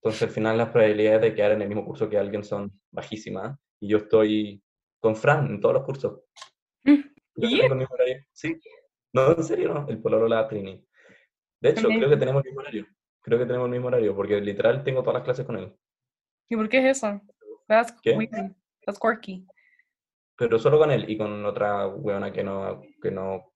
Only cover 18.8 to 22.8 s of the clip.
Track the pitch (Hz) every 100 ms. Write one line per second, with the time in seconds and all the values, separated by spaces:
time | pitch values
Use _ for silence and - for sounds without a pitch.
18.8 | - 202 226 226 214 185 185 _ _ _
19.8 | _ _ _ _ _ _ 120 113 135 135
20.8 | 151 127 104 107 107 104 104 101 104 101
21.8 | 98 98 104 98 98 95 98 98 95 98